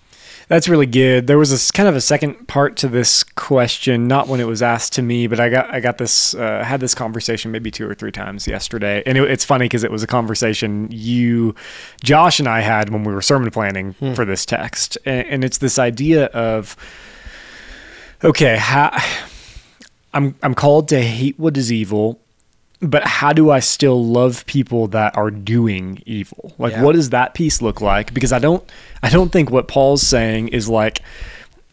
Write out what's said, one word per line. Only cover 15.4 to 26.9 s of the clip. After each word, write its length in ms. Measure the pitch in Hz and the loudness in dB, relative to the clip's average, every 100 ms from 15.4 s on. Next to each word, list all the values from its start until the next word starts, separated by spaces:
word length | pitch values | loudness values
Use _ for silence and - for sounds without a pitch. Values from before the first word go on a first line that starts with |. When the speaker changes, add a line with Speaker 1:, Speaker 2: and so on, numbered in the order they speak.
Speaker 1:
it's 140 | 131 - | -4 -2
this 200 | 135 135 | -2 0
idea 480 | 123 113 147 160 131 | 0 0 2 2 2
of, 500 | 117 113 110 104 - - - - - - - - - - - - - - - | -2 -2 -2 -6 -14 -20 -20 -20 -20 -20 -20 -20 -20 -20 -20 -20 -20 -20 0
okay, 320 | 170 - 139 110 | 2 4 4 2
how, 420 | 104 135 147 - - - - - - - - _ - _ _ | 2 2 2 0 -4 -6 -12 -20 -20 -20 -20 _ -20 _ _
I'm, 220 | 151 139 135 | -2 -2 -2
I'm 140 | 147 123 | -4 0
called 320 | 143 151 151 | 4 4 4
to 120 | 139 | 0
hate 360 | 117 113 139 139 | 0 -2 -4 -2
what 200 | 160 139 | -2 0
is 160 | 117 | -2
evil, 480 | 117 98 104 110 117 _ _ _ _ _ _ | -2 -2 0 -2 -4 _ _ _ _ _ _
but 240 | 165 143 - | -2 0 0
how 280 | - 143 | 0 2
do 160 | 160 156 | 4 6
I 100 | 135 | 4
still 460 | 120 - 139 123 117 | 2 2 2 2 2
love 400 | 117 127 120 - | 2 2 0 -4
people 420 | 143 123 120 110 | -2 0 -2 0
that 280 | 110 107 - | 0 0 0
are 140 | 107 | -2
doing 720 | 104 101 117 113 95 92 95 - | -4 -2 0 0 -2 -6 -10 -10
evil? 480 | 110 95 - - - | -10 -10 -14 -20 -6
Like, 160 | 123 | -4
Speaker 2:
Yeah. 100 | 113 | 2
Speaker 1:
what 120 | 139 | 4